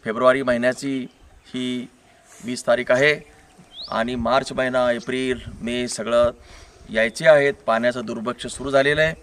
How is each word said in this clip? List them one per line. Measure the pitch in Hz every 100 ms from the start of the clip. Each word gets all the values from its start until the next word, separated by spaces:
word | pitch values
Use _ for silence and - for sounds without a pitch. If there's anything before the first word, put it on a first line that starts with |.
| 113
फेब्रुवारी | 110 127 131
महिन्याची | 127 120 127 127 139 135 127 _ - - -
ही | 127 127 127 120 _ _ _ _ - 113
वीस | 123 -
तारीख | 123 120
आहे | 123 147 147 - - _ _ - - -
आणि | 110 117 127
मार्च | 113 - 131
महिना, | 131 131 127 123
एप्रिल, | 120 117 127 131 123 - -
मे | 113 120 123
सगळं | - 110 120 120 - - - - - -
यायचे | 107 113 - 160
आहेत. | 147 139 139 -
पाण्याचं | 113 123 123 113
दुर्भिक्ष | 117 107 - 120
सुरू | - 131
झालेलं | 135 139 147
आहे | 156 160